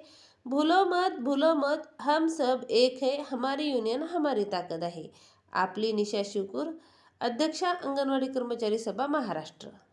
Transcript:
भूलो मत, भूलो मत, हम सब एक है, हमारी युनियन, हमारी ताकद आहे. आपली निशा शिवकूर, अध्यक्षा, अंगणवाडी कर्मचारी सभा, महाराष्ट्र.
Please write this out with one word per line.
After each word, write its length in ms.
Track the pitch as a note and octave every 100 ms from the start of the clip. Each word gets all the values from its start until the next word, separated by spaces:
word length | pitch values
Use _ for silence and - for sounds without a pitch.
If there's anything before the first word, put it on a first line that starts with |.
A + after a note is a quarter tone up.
| - - - _
भूलो 400 | B3 C#4 D4+ F#4
मत, 360 | F#4 F4+ F#4 D4
भूलो 340 | A#3 C#4 D#4+
मत, 220 | D#4 C#4 D4+ - -
हम 260 | C4+ D4+ D#4+
सब 340 | D#4+ B3 B3+ -
एक 340 | A3+ B3+ B3+
है, 180 | C4 C#4+ D4
हमारी 320 | B3 C4 C#4
युनियन, 380 | D4+ B3+ A3 B3+
हमारी 420 | E4 F4 D4 A3
ताकद 400 | G3+ F3+ E3 E3
आहे. 240 | E3+ E3+ D#3 - - _ _
आपली 400 | - F#3 G#3+ A3
निशा 300 | G#3+ G#3 G#3
शिवकूर, 420 | G3+ G3+ G3 B3+ D#4 D#4+ - _ _ _
अध्यक्षा, 500 | B3 A#3 D#4 D#4 F4+
अंगणवाडी 560 | F4 C#4 C#4 C4+ C4+ C4
कर्मचारी 520 | C4 A#3+ A#3 G#3+ A3
सभा, 280 | A3 F#3+ C#4+
महाराष्ट्र. 600 | D4 A3 D#3 D#3 - C#3+ - _